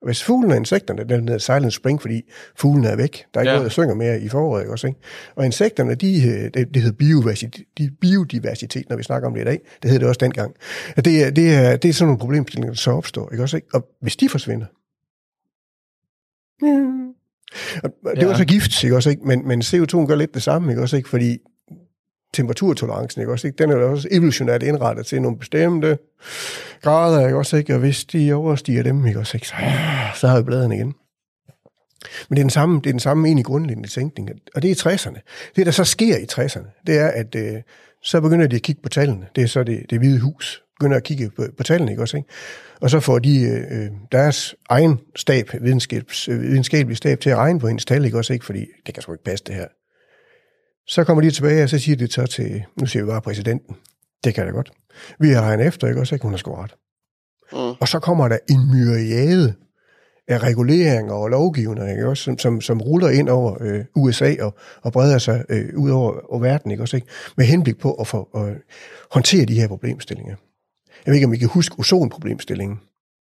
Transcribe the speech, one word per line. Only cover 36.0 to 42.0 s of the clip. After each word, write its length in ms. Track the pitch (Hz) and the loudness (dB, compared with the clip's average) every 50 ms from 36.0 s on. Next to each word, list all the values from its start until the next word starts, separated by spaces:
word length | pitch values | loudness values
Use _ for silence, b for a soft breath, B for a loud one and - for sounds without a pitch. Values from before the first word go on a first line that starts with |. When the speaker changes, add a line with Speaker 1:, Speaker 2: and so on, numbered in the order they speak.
| 226 226 170 | 2 2 2
Speaker 1:
i 100 | 113 101 | 0 -2
tresserne, 400 | - - - 127 143 - 87 87 101 - _ - | -6 -4 -4 -2 -4 -4 -8 -14 -16 -20 _ -4
det 120 | - 156 147 | 0 2 2
er, 100 | 151 156 | 2 2
at, 260 | - 117 113 110 - | 0 -2 -6 -6 -6
øh, 200 | 113 107 107 107 110 117 b b b b b b b b | -6 -6 -6 -8 -10 -12 b b b b b b b b
så 180 | - - 165 | -2 0 2
begynder 260 | 151 156 165 170 160 | 4 4 4 4 4
de 100 | 135 120 | 4 2
at 60 | 117 - | 0 -2
kigge 200 | - 143 - - | -2 -6 -4 -6
på 60 | - | -6
tallene. 380 | - 147 143 143 110 95 95 - - | -2 0 0 0 0 -4 -6 -8 -2
Det 60 | - 123 | 0 0
er 40 | 117 | 2
så 140 | - 135 123 | 2 0 -2
det, 220 | 120 113 - - - | -2 -4 -6 -6 -4
det 80 | 117 117 | -2 2
Hvide 220 | 127 139 135 123 | 4 4 4 4
Hus 420 | 113 143 160 _ - - - - _ _ _ - | 2 0 -4 _ -12 -12 -12 -14 _ _ _ -2
begynder 180 | 143 139 139 | 0 2 2
at 60 | 127 - | 2 0
kigge 260 | - 151 135 120 101 - | -2 -6 -4 -4 -6 -6
på, 60 | - 113 - - | -6 -8 -8 -6
på 60 | - 123 | -8 -2
tallene, 280 | - 160 175 156 110 | 0 0 0 2 -2
ikke 120 | 104 117 | -2 -4